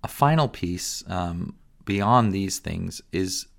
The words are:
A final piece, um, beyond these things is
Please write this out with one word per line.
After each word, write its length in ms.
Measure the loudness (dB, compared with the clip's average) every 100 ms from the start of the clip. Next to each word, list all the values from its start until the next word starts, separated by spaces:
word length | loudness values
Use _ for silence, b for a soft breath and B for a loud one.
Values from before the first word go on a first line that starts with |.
A 60 | -10
final 400 | 2 4 6 2
piece, 540 | 0 -4 -4 -6 -8 -6
um, 480 | -4 -4 -4 -8 -10 _ _ -4
beyond 480 | 0 6 6 6
these 260 | 0 -2 -4
things 420 | -6 -6 -6 -10 -6
is 340 | -2 -2 -4 -10